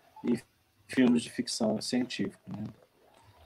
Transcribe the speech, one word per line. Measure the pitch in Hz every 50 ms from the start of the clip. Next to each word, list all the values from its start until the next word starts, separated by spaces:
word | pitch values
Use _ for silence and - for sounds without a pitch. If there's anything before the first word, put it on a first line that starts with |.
| _ _ _ - -
e | - 240 - - _ _ _ _ _ _ _ _ -
filmes | - 131 127 120 123 117 -
de | -
ficção | - - 117 - - - - - - -
científica, | - - - 247 254 240 - - 202 196 - - _ -
né? | - 104 - 95 - - - _ _ _ _ _ _ - - - - - -